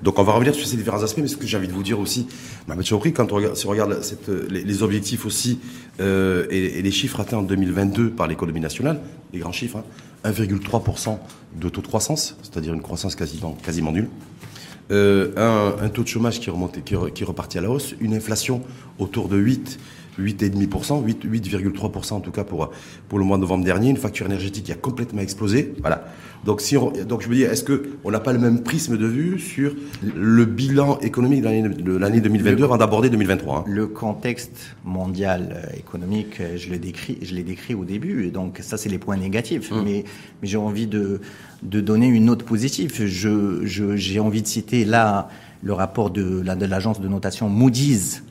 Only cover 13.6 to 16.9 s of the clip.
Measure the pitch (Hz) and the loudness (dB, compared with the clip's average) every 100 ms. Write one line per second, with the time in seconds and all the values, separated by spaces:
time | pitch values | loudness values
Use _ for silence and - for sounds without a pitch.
13.6 | - 85 78 82 113 - - - - - | -6 -2 0 0 -2 -6 -18 -18 -20 -18
14.6 | - - - 101 101 98 95 - 113 110 | -20 -16 0 4 6 6 4 2 4 4
15.6 | 104 - 107 110 117 113 117 113 - 87 | 4 2 0 0 -2 0 0 0 -4 -4
16.6 | 90 92 73 | -4 -6 -4